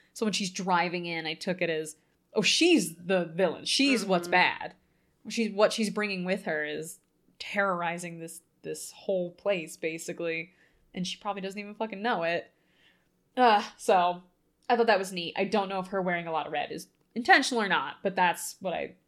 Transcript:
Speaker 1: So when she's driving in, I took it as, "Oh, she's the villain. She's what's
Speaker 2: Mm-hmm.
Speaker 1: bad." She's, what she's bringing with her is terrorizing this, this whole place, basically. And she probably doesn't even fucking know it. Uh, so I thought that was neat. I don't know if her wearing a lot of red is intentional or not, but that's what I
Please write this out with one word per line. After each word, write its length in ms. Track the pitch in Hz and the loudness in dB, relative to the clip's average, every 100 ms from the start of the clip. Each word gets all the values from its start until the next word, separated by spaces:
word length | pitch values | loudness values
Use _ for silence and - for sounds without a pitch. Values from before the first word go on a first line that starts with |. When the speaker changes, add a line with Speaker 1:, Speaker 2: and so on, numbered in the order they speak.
| _ | _
Speaker 1:
So 140 | - 214 | -4 -2
when 60 | |
she's 180 | 185 190 | -2 -4
driving 560 | 185 185 175 175 175 175 | -4 2 2 2 -2 -4
in, 200 | 165 160 | -4 -4
I 80 | |
took 280 | 165 - 180 | -6 -4 -2
it 80 | 170 | -2
as, 260 | 156 156 - _ _ _ | -2 -4 -12 _ _ _
"Oh, 80 | - | 0
she's 540 | 175 - 339 311 175 - | 2 4 6 6 4 -4
the 280 | - 185 | 0 0
villain. 400 | 165 165 180 - | 0 0 0 0
She's 400 | - - 277 240 | -2 2 4 2
what's 200 | 190 180 175 | 2 0 4
Speaker 2:
Mm-hmm. 60 | |
Speaker 1:
bad." 420 | 180 151 - - - _ _ _ _ 220 | 4 4 2 -8 -14 _ _ _ _ -8
She's, 220 | 226 220 | -2 -2
what 200 | 196 208 | 4 2
she's 160 | 226 214 | 4 -2
bringing 340 | 220 208 190 | -2 -4 -4
with 200 | 180 190 | -2 -2
her 200 | 185 156 151 | -2 -4 -4
is 320 | 151 - - _ _ _ - | -6 -8 -14 _ _ _ -16
terrorizing 800 | - 202 196 175 170 170 175 165 | -8 -2 0 0 -2 -4 -8 -10
this, 240 | 165 - _ _ | -12 -14 _ _
this 280 | 160 156 - | -10 -10 -10
whole 380 | - - 190 175 | -10 -2 -2 -2
place, 440 | 175 202 190 233 - | -4 -2 -2 -4 -6
basically. 760 | 165 165 - 170 170 165 175 _ _ _ _ | -6 -6 -8 -6 -4 -4 -6 _ _ _ _
And 140 | 196 180 | -8 -6
she 100 | - | -6
probably 240 | 208 202 | -6 -6
doesn't 160 | 190 196 | -6 -8
even 160 | 202 | -10
fucking 280 | 208 220 196 | -8 -8 -4
know 220 | 226 202 | -2 0
it. 260 | 165 170 - _ _ _ _ _ _ _ _ - | 0 -2 -4 _ _ _ _ _ _ _ _ 2
Uh, 260 | 247 208 214 - | 6 6 2 -6
so 460 | - 190 175 180 - _ _ _ - | 2 4 4 0 -8 _ _ _ 0
I 80 | 240 | 4
thought 100 | 226 | 6
that 120 | 196 | 4
was 140 | 190 | 2
neat. 220 | 180 170 - | -6 -6 -4
I 80 | |
don't 240 | 196 214 190 | 0 0 -2
know 100 | 190 | -4
if 80 | 185 | -4
her 120 | 196 | -2
wearing 240 | 185 180 165 | 0 -2 -2
a 60 | |
lot 140 | 156 147 | -4 -2
of 60 | |
red 180 | 151 - | -4 -6
is 160 | - - _ _ | -8 -12 _ _
intentional 480 | - 240 381 262 240 | -2 6 6 6 0
or 60 | 196 | 2
not, 280 | 160 139 - | 0 -2 -4
but 140 | 196 185 | -4 2
that's 400 | 180 165 - - | 2 2 -6 -8
what 140 | 185 | -6
I 200 | 165 98 - | -4 -6 -12